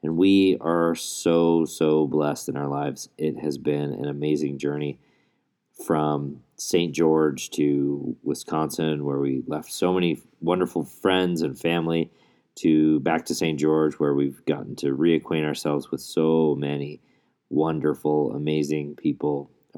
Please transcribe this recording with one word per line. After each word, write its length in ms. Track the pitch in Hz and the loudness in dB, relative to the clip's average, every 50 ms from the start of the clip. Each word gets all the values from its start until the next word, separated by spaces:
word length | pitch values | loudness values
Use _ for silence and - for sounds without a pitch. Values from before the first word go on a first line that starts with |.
and 120 | - 76 82 82 | -4 -2 2 4
we 400 | 95 98 98 98 98 95 90 - | 6 6 6 6 6 4 4 2
are 340 | - 80 85 85 85 85 85 | 0 0 2 2 2 2 0
so, 680 | 82 - - - - - 87 82 82 85 82 85 82 82 | -2 -6 -10 -10 -2 2 4 4 6 6 6 4 4 2
so 420 | 80 - - 82 78 76 78 76 | 0 0 0 2 2 4 4 2
blessed 440 | 69 73 78 76 73 71 - - - | 2 0 0 0 0 -2 -4 -6 -8
in 60 | 71 71 | -6 -6
our 100 | 71 71 | -4 -4
lives. 400 | 71 71 71 71 67 - - - _ | -4 -4 -4 -6 -6 -8 -14 -18 _
It 220 | - 78 78 71 - | -6 -4 -4 -4 -4
has 180 | 78 76 69 | -6 -6 -6
been 380 | 65 64 73 73 73 73 71 69 | -4 -2 -2 -2 -2 -2 -4 -6
an 140 | - 65 73 | -6 -6 -6
amazing 500 | 71 71 73 76 76 73 76 71 69 69 | -6 -4 -2 0 0 0 0 -4 -4 -4
journey 400 | 73 71 73 73 73 73 71 - _ _ _ _ _ _ _ _ _ _ _ _ _ _ _ - - | -4 -4 -2 -2 -4 -6 -8 -10 _ _ _ _ _ _ _ _ _ _ _ _ _ _ _ -18 -4
from 560 | - 82 78 76 76 76 71 71 69 73 - _ _ _ | -2 0 0 2 0 0 -2 -4 -6 -10 -12 _ _ _
Saint 380 | - - - - 87 87 82 71 | -12 -6 0 0 0 0 0 0
George 540 | 80 85 80 78 80 78 76 69 65 - - | 2 2 4 4 4 2 2 0 -4 -10 -8
to 600 | - - 73 73 71 71 71 71 71 71 69 71 - - | -4 -2 0 0 2 0 0 -2 -2 -4 -6 -8 -10 -6
Wisconsin, 840 | - 73 69 - - - 80 78 78 73 - - 80 78 76 73 71 | -4 -6 -6 -6 -6 -4 -2 -2 -2 -2 -2 -2 -2 -2 -2 -2 -2
where 140 | 71 69 69 | -4 -2 -2
we 220 | 69 69 67 67 - | -2 -2 -2 -4 -4
left 260 | - 78 76 - - | -6 -6 -8 -8 -10
so 220 | - - - 90 92 | -4 -2 0 2 2
many 260 | 92 90 85 76 - _ _ _ _ | 2 2 0 -2 -2 _ _ _ _
wonderful 420 | 82 82 90 90 92 87 - 85 76 | -2 0 2 2 0 0 -2 -6 -6
friends 560 | - - - - 95 95 92 92 90 87 80 | -6 -12 -2 0 2 4 4 2 2 0 0
and 180 | 85 - 67 - | -2 -4 -4 -4
family, 520 | - 82 85 85 80 82 82 82 80 - _ _ _ _ _ _ _ _ _ | -2 0 0 0 0 0 0 0 -2 -4 _ _ _ _ _ _ _ _ _
to 440 | - - 82 - 78 78 78 78 73 | -2 2 4 4 6 4 4 2 2
back 240 | 67 82 80 82 - | 2 0 0 0 -2
to 100 | - - | -4 -4
Saint 240 | - 90 82 76 69 | -2 0 -2 0 0
George, 360 | 73 78 78 78 78 76 71 | 2 2 4 4 2 0 0
where 180 | - 76 73 | 0 0 0
we've 320 | 71 69 71 71 69 - _ | 2 2 0 -2 -4 -6 _
gotten 320 | - 73 - - - - | -4 -4 -4 -4 -10 -10
to 180 | - - 71 69 | -4 -2 -2 0
reacquaint 520 | 67 80 85 82 78 - - 87 80 76 | 2 4 4 4 2 2 0 -2 0 0
ourselves 440 | 76 71 - - 76 73 71 69 - | 0 -2 -2 -2 -2 -2 -2 -2 -4
with 120 | 69 64 | -8 -8
so 540 | - - - - 80 80 - 120 80 76 71 | -8 -4 -2 0 2 4 4 4 4 2 0
many 440 | 71 71 71 73 71 69 73 76 69 _ _ _ _ _ _ _ _ _ _ | 0 -2 -4 -4 -4 -6 -8 -10 -14 _ _ _ _ _ _ _ _ _ _
wonderful, 840 | 71 76 78 82 80 78 71 76 71 - - 76 76 76 73 58 | -2 0 0 0 -2 0 0 0 -2 0 0 0 2 2 0 0
amazing 640 | - 71 73 78 78 76 73 71 76 76 73 71 73 | -4 -4 -2 0 0 0 0 0 -2 -4 -4 -6 -12
people, 540 | - - 76 67 - 73 73 71 69 69 - _ _ _ _ _ | -4 -2 -2 -2 0 -2 -2 -2 -4 -6 -10 _ _ _ _ _